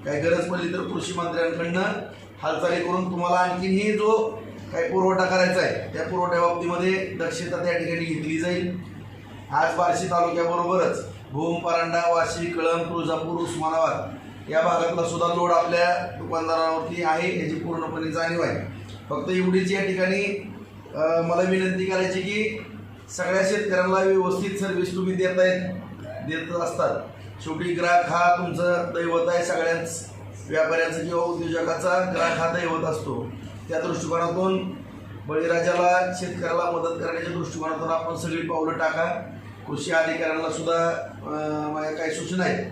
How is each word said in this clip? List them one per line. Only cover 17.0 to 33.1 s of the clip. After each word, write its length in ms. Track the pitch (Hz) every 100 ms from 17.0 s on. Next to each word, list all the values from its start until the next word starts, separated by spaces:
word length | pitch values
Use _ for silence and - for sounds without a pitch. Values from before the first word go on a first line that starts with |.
आहे, 400 | 170 160 185 -
याची 120 | 156
पूर्णपणे 580 | 160 165 160 160 160 160
जाणीव 300 | 160 165 170
आहे. 340 | 139 - - - - - -
फक्त 200 | 147 175
एवढीच 420 | 185 185 185 180
या 120 | 196
ठिकाणी, 720 | 180 180 185 196 202 202 - - - - -
अ, 260 | 135 160 165
मला 220 | 170 170 185
विनंती 340 | 190 185 185
करायची 360 | 185 185 185 185
की 440 | 190 214 220 - - - - - - -
सगळ्या 260 | 175 190
शेतकऱ्यांना 600 | 190 214 208 180 185 190
व्यवस्थित 560 | 190 190 185 175 196 -
सर्व्हिस 360 | 190 175 180
तुम्ही 200 | 180 185
देतायत, 460 | 185 185 180 185 185 180 185 - -
देत 560 | - - 139 160 165 175
असतात. 440 | 170 180 143 - - - - -
शेवटी 300 | 160 156 175
ग्राहक 360 | 170 170 175 170
हा 260 | 165 175 175
तुमचं 540 | 170 165 175 175 175
दैवत 400 | 170 170 170 170
आहे, 100 | 175
सगळ्यांच 640 | 175 175 165 165 - - - - - - -
व्यापाऱ्यांचं 580 | 156 160 165 160 160 165
किंवा 180 | 170
उद्योजकाचा 880 | 170 165 165 165 165 160 180 180 185
ग्राहक 240 | 165 165 160
हा 140 | 165
दैवत 320 | 170 165 160
असतो. 480 | 160 156 143